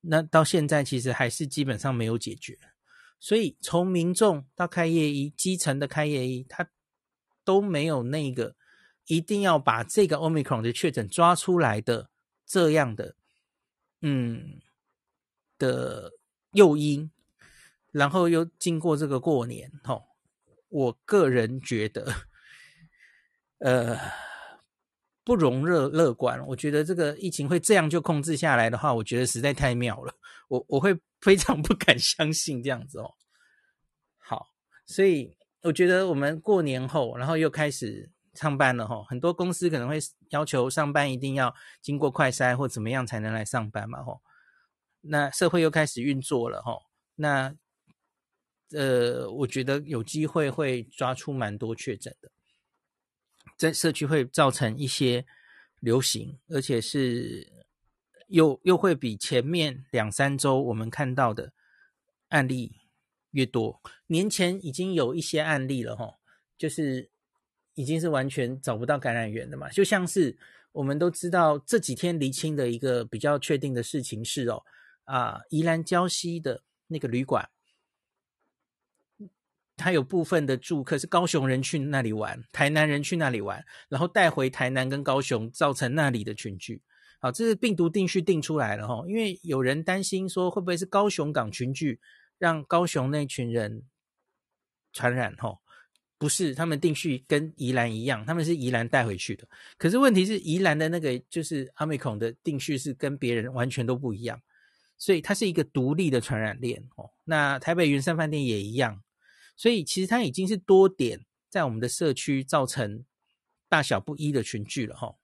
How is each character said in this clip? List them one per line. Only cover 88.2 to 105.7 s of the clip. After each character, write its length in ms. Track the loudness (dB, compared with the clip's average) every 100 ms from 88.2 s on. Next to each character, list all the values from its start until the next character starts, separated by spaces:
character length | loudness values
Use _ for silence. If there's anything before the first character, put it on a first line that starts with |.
定 220 | 2 0
出 160 | 2 -2
来 180 | 0 -2
了 100 | -4
吼， 200 | -6 -4
因 80 | -4
为 240 | -4 -6
有 200 | -4 0
人 200 | 0 0
担 220 | 0 -2
心 240 | -2 -2 -2
说 220 | -2 -2
会 100 | -2
不 60 | -2
会 100 | -2
是 80 |
高 240 | 0 2 2
雄 240 | 0 -2
港 180 | -2 -4
群 220 | -4 -4
聚， 280 | -2 -4 -4 _ _ _ _
让 240 | 0 0
高 220 | 0 0 2
雄 240 | 0 0
那 160 | -2 -4
群 240 | -4 -2
人 340 | -2 -2 -6 -16 _ _ _ _ _ _ _ _ _ _
传 200 | -4 -2
染 200 | 0 -4 -4
吼。 220 | -10 -10 _ -20 _ _ _ _
不 100 | -2
是， 260 | 0 -2
他 100 | -2
们 140 | -2 0
定 160 | 0
序 300 | 0 -2 -4 _
跟 260 | 0 0 -6
宜 160 | -2
兰 200 | 0 0
一 120 | -2
样， 200 | -4 -4
他 80 | -2
们 120 | -2
是 100 | 0
宜 160 | 0 0
兰 180 | 0 0
带 160 | 0
回 120 | 0 -4
去 180 | -8
的。 140 | -10 -12 -20 -20 -2
可 140 | 0
是 80 | 4
问 160 | 6
题 100 | 6
是， 140 | 2 0
宜 220 | -2 0
兰 180 | 2 2
的 100 | 0
那 120 | 0
个 180 | -2 -4 -6
就 140 | -8
是 240 | -6 -6 -8 -6
Omicron 400 | -4 -2 -4 -4
的 120 | -4 -4
定 140 | -6 -4
序 180 | -4 -4
是 160 | -4
跟 240 | -4 -4 -4
别 160 | -2
人 180 | -2 -2
完 160 | -2 -4
全 160 | -2
都 120 | -2 -2
不 180 | -4
一 80 | -6
样， 180 | -8 -10 _ _ _ _ _ _
所 160 | 0
以 80 | 0
它 140 | 2
是 140 | -2 0
一 40 |
个 120 | 0
独 300 | 0